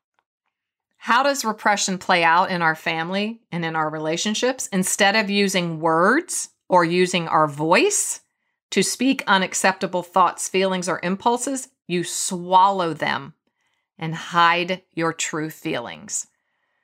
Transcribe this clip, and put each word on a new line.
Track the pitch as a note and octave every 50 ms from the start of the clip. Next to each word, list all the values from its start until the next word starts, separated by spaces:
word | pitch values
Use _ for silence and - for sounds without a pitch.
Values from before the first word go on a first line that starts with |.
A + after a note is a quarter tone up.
| _ _ _ _ _ _ _ _ _ _ _ _ _ _ _ _ _ _ _ _
How | - A#3 A#3 B3
does | C4+ C#4+ C#4 C4+ -
repression | A3 G#3+ - - A3 G#3 G3+ - G3+ F#3 F#3
play | - - F#3 F3 E3
out | E3 E3 F3 F#3+ F#3
in | F#3 F3
our | E3+ D#3+ D#3
family | D#3+ - E3+ E3 D#3+ E3 F3 F#3+ G3+ G#3 A3 A#3 A3+ _ -
and | D#3+ F3 E3
in | E3 D#3+
our | D#3+ D#3 D#3
relationships? | D#3 D#3 D#3 D#3 E3 F3 - G#3 G#3+ - A#3+ B3+ C4 B3+ - -
Instead | G3+ F#3 F#3 - - - G#3 G3 G3+
of | A3 G#3+ G3
using | G3+ G3+ G3+ F#3+ F#3+ F#3 F3 E3+ E3 D#3
words | D#3+ E3 D#3+ E3 F3+ G#3 B3+ D#4+ F4+ - - - - - _ _ _ -
or | F#3 F3 E3+
using | E3 F3 F3+ F#3 F3+ - F3 E3 D#3+
our | - D#3 D#3 D3+
voice | C#3 D3 D#3 D#3+ F3+ A#3 F4 G#4 G4+ - - - - - _ _ _ _ _ _ _ _ _ -
to | - G3+
speak | F#3 - - - B3 C4+ C4 C4 - G#3+
unacceptable | G3+ F#3 F#3 F3 - - - F#3+ F#3+ - G3 F3+ F#3 F3+
thoughts, | E3+ - - F#3+ F3+ E3 - - - -
feelings, | - F#3 F#3+ F#3+ F#3 F3+ F3 F#3
or | D#3+ - -
impulses, | F3 G3 F#3+ - A#3+ A#3+ B3 - C#4+ C4+ B3+ - - _ _ _ -
you | F3 F3+ E3
swallow | - - - - - F#3+ F3 F3 F3 F#3 F#3 F#3+ G3+ G3+ F#3+ F3 E3 D3+
them | D3+ D#3 D3 C3+ B2+ C#3 D3+ - _ _ _ _ _ _ _ _ _ _ _ _ -
and | D#3+ D#3+ D#3+
hide | E3 - - E3+ E3+ E3+ E3+ E3+ F3 F3 F3 F#3 F3+ _ _ -
your | E3 E3 E3 D#3
true | - - - - D#3 D#3 D#3
feelings. | - - - D#3+ D#3 B2+ A#2+ G2 E2 D2+ - - - - - _ _ _ _ _ _ _ _ _ _ _